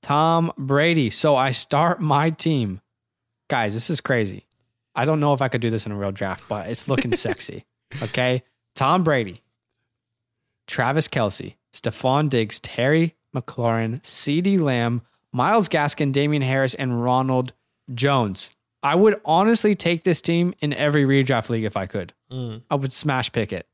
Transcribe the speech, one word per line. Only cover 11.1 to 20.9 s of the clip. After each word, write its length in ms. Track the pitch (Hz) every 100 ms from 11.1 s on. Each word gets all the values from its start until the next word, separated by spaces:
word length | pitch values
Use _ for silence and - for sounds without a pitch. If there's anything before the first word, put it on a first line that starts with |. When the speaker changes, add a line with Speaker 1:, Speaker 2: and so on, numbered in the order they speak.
| - 107 - 98 - _
Speaker 1:
Stephon 560 | - - - 131 135 151
Diggs, 280 | 127 110 -
Terry 540 | - - 127 160 165 - _
McLaurin, 680 | 127 - - 117 113 113 120
CeeDee 560 | - - - 147 180 196
Lamb, 420 | 151 123 117 117 - _ _
Myles 360 | 123 139 226 208
Gaskin, 440 | 160 147 - 143
Damian 300 | 139 147 151
Harris, 320 | 131 135 135
and 280 | - 131 120
Ronald 500 | 120 127 131 127 123 - _ _ -
Jones. 580 | 120 139 139 110 95 - _ _ _
I 120 | 139 165
would 180 | 214 208
honestly 500 | 143 160 208 233 214
take 280 | 202 170 170
this 160 | 185 165
team 340 | - 170 175 -
in 120 | 147
every 300 | 143 147